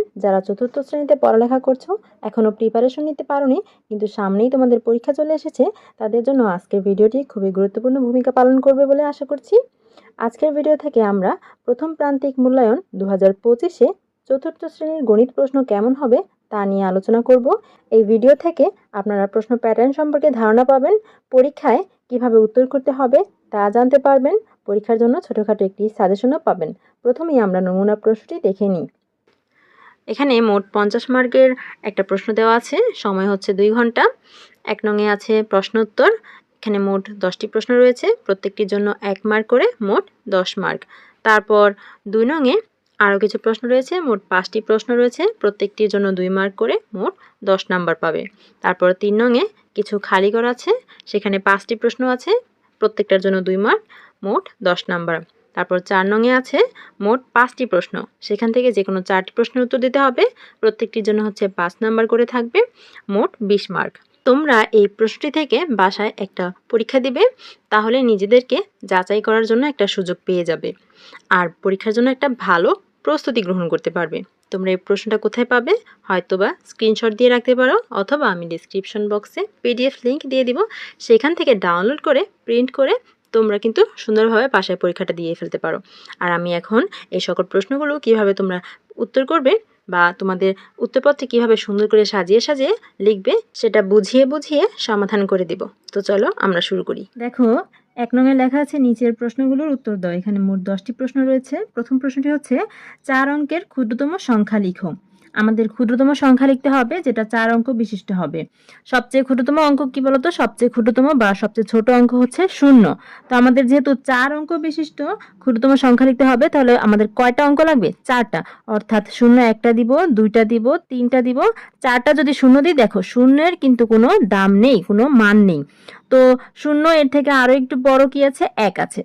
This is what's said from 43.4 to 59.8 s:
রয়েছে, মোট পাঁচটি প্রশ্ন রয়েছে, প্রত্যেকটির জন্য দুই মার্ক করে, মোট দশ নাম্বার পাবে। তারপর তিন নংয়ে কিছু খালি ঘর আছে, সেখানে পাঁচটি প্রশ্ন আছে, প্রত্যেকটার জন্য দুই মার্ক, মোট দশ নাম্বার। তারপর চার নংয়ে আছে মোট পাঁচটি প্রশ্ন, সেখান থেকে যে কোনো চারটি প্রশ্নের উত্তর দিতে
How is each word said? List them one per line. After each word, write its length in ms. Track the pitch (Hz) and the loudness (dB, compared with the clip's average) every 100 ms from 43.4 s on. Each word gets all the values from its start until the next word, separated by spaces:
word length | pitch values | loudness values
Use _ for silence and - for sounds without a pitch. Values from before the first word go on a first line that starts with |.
| 226 220 240 | -4 -4 -2
রয়েছে, 240 | 254 262 370 | -2 -2 -4
মোট 200 | 302 202 - | -2 -4 -2
পাঁচটি 300 | 185 190 220 | -4 -4 -4
প্রশ্ন 280 | 214 214 - 240 | -2 -2 0 0
রয়েছে, 280 | 240 - 381 453 | 0 0 -4 -2
প্রত্যেকটির 500 | 208 208 202 - 214 | -4 -4 -6 -2 -2
জন্য 180 | 202 196 | 0 -2
দুই 180 | 185 185 | -2 -2
মার্ক 240 | 190 196 196 | -2 -4 -4
করে, 200 | 233 403 - | -4 -4 -6
মোট 200 | 196 262 - _ _ | -8 -8 -8 _ _
দশ 180 | 202 190 - | -2 -2 -2
নাম্বার 260 | 185 170 160 | -4 -2 -4
পাবে। 260 | 165 156 - _ _ _ | -4 -6 -8 _ _ _
তারপর 260 | - 185 180 | -4 0 0
তিন 200 | 185 208 208 | 0 -2 0
নংয়ে 220 | 247 240 415 _ _ - | 0 0 -2 _ _ -10
কিছু 180 | 208 202 | -6 -8
খালি 300 | - - 202 | -2 0 0
ঘর 140 | 226 240 | -2 -4
আছে, 260 | 247 - 494 - - - | -4 -4 -4 -6 -20 -8
সেখানে 320 | 208 202 196 | -6 -4 -2
পাঁচটি 340 | 196 196 - 226 | 0 0 -2 -4
প্রশ্ন 260 | 233 - 254 | -4 -2 -4
আছে, 240 | 254 339 466 - _ _ _ | -4 -2 -4 -4 _ _ _
প্রত্যেকটার 400 | 214 - 202 190 | -4 -2 0 0
জন্য 160 | 190 190 | 0 -2
দুই 160 | 185 190 | -2 -2
মার্ক, 240 | 214 427 - - _ _ | 0 -2 -4 -20 _ _
মোট 200 | - 415 - - | -6 -6 -6 -6
দশ 160 | 185 175 - | -4 -4 -4
নাম্বার। 280 | 180 170 165 165 _ _ - | -6 -4 -6 -8 _ _ -8
তারপর 220 | 180 180 | -4 -4
চার 260 | - 190 190 | -2 -2 0
নংয়ে 280 | 214 240 | 0 2
আছে 260 | 254 254 285 494 - - - | 0 0 -2 -2 -4 -20 -6
মোট 180 | 202 254 - | -2 -2 0
পাঁচটি 320 | 233 247 - 240 | 0 0 -2 -4
প্রশ্ন, 300 | 175 - 185 - _ | -4 -4 -10 -14 _
সেখান 280 | - 208 226 | -8 -4 -2
থেকে 180 | 240 247 | 0 0
যে 120 | 202 | 0
কোনো 160 | 196 190 | -2 -4
চারটি 300 | 185 190 190 - | -2 -2 -2 -4
প্রশ্নের 280 | 233 254 | -4 -2
উত্তর 160 | 247 | -2
দিতে 200 | 262 | -2